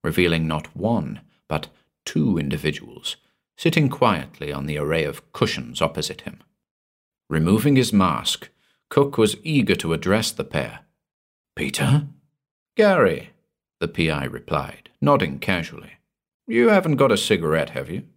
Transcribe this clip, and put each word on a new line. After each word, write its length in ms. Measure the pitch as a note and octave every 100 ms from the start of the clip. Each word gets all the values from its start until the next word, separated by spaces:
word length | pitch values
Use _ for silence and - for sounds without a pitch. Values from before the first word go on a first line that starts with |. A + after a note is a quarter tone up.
revealing 420 | - D#2+ F2 E2 D#2+
not 300 | D#2 - -
one, 460 | G#2 A#2 C#2+ - _ _ _
but 200 | D2+ - _ _ _
two 320 | - - - E2
individuals, 800 | C#2+ C2+ D2+ D2+ - - - - _ _ _ _
sitting 320 | E3+ E3 C#3+
quietly 640 | C3 A#2+ E2+ C2+ - D2
on 140 | C#2+ C#2+
the 100 | D2
array 280 | D2 D#2+
of 280 | D2 - _
cushions 480 | - A2 - A#1+ -
opposite 400 | D2+ - D#2+ -
him. 220 | - - _ _ _ _ _ _ _ _ _
Removing 460 | D#2 E2 G#2+ C#3 C3+
his 180 | B2
mask, 560 | G#2 F#2 C2 - - - _ _ _ _
Cook 260 | - C#3 B2+
was 220 | G#2+ -
eager 320 | D#3+ D3 G2+ F2
to 180 | E2
address 360 | D#2+ F2+ G#2 A2
the 140 | -
pair. 360 | - D2+ A#1+ - _ _ _ _ _ _ _ -
"Peter?" 520 | - - C3+ D3 D3+ - _ _ _ _ _ -
"Gary," 540 | G#3 F#3 G2+ C#2 - _ _ _ _ _
the 80 | E2
P 220 | - D#2+
I 140 | D2
replied, 680 | C2+ - - D2+ C#2 - - _
nodding 380 | C#3 C#3 D#2+ C#2
casually. 560 | - F#2 E2 - - - _ _ _ _ -
"You 220 | A3+ A#3
haven't 280 | G3+ F3 C#3
got 100 | C#3
a 120 | G2+ -
cigarette, 400 | G2+ D#2+ D#2 C#2
have 200 | C2 C#2
you?" 140 | F#2 -